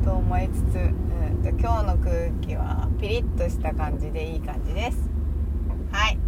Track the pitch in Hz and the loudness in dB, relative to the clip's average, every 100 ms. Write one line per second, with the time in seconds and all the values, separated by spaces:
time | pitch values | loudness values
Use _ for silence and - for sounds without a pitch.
0 | - - - - - - - - - - | 2 2 2 2 0 0 0 2 0 0
1 | - - - - - - 226 226 202 180 | -2 0 0 0 0 2 2 2 2 2
2 | 175 170 165 - - - - - - - | 2 2 0 -2 -4 -2 -2 0 0 0
3 | 196 233 - - 175 - 180 170 156 143 | 0 0 0 0 0 0 -2 0 -2 -2
4 | 156 170 156 160 - - - - 240 - | -2 -4 -4 -4 -4 -4 -2 -2 -2 -2
5 | - - - - - - - - - 196 | -2 -2 -2 -2 -2 -2 -2 -2 -2 0
6 | 220 - | 2 2